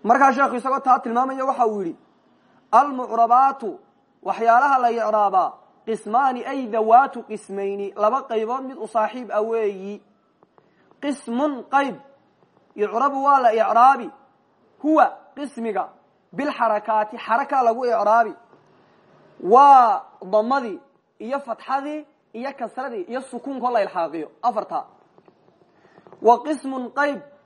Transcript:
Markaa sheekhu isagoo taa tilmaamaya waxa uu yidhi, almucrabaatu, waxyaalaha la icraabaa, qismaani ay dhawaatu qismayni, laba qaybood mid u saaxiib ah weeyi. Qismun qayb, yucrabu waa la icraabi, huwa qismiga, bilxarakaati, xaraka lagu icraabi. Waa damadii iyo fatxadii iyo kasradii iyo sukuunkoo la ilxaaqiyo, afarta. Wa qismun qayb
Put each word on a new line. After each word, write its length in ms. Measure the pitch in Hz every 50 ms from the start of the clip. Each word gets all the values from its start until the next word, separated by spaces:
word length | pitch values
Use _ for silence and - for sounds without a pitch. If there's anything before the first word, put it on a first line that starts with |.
| -
Markaa 280 | 202 247 269 277 269 247
sheekhu 220 | 269 277 247 240
isagoo 240 | 240 - 262 262 269
taa 200 | 269 262 269 262
tilmaamaya 460 | 262 233 226 240 262 262 269 269 262
waxa 200 | 269 262 254 240
uu 140 | 226 214 202
yidhi, 140 | 190 170 - _ _ _ _ _ _ _ _ _ _ _ _ _ _ _
almucrabaatu, 1080 | 208 233 277 285 269 254 247 208 220 233 233 220 240 254 269 277 269 269 240 202 147 - _ _ _ _ _ _ _ _ -
waxyaalaha 560 | 185 - 202 226 233 226 247 277 285 277 254
la 100 | 247 233
icraabaa, 640 | 233 233 220 214 214 214 208 196 190 185 170 139 - - _ _ _ _ _
qismaani 600 | 220 226 214 - 208 214 254 285 269 247 247 233
ay 220 | 262 277 277 262
dhawaatu 560 | 220 214 226 220 220 226 247 277 262 262 240 214
qismayni, 720 | - 214 202 - - 196 196 196 196 202 202 202 196 -
laba 260 | 220 208 214 240 269 269
qaybood 400 | - 233 220 220 220 247 269 269
mid 140 | 262 269
u 100 | - 220
saaxiib 440 | 214 - 226 214 214 240 254 247 196
ah 100 | - 208
weeyi. 600 | 214 226 226 226 220 202 196 185 190 202 208 202 _ _ _ _ _ _ _ _ _ _ _ _ _ _ _ _ _ _ _ _
Qismun 600 | - 294 269 - - 233 233 247 285 311 277 240 - _
qayb, 240 | 269 277 277 262 190 165 - - _ _ _ _ _ _ _ _ _ _ _ _ _
yucrabu 480 | - 208 196 196 233 269 277 277 269 269
waa 160 | 277 277 269
la 140 | 254 233 220
icraabi, 560 | 226 214 190 214 233 240 262 277 247 233 170 - _ _ _ _ _ _ _ _ _ _ _ _ _ -
huwa 220 | 294 311 294 226 - - - - _ _
qismiga, 540 | 269 294 269 - 240 226 226 202 190 160 - _ _ _ _ _ _ _ _ -
bilxarakaati, 840 | 175 277 294 - - 240 226 214 208 208 - 220 214 214 214 247
xaraka 460 | 226 - - 220 247 277 277 285 269 247
lagu 220 | 233 226 240 262
icraabi. 480 | 240 226 196 202 208 220 233 233 208 160 - _ _ _ _ _ _ _ _ _ _ _ _ _ _ _ _ _ _ _ _ -
Waa 580 | 175 214 254 285 285 277 262 240 226 196 - - - _ _ - 185
damadii 480 | 196 214 214 233 269 277 247 220 180 127 _ _ _ _ _ _ _ _
iyo 200 | 208 220 269 277
fatxadii 680 | 277 254 220 - - - 262 277 277 294 302 302 294 _ _ _ _ _ -
iyo 200 | 220 247 277 269
kasradii 480 | - 247 208 - - 262 277 240 208 180 -
iyo 120 | 233 262
sukuunkoo 500 | 262 - - 233 - 277 277 254 226 247
la 100 | 247 220
ilxaaqiyo, 460 | 196 - - 185 165 156 151 165 151 - _ _
afarta. 440 | - - 196 214 - - 170 151 - - _ _ _ _ _ _ _ - _ _ _ _ _ _ _ _ _ _ _ _ _ - _ - - _
Wa 220 | - 214 240 214 -
qismun 480 | 294 311 262 - 269 269 262 247 233 -
qayb 260 | 277 294 294 277 202 - - _ _ _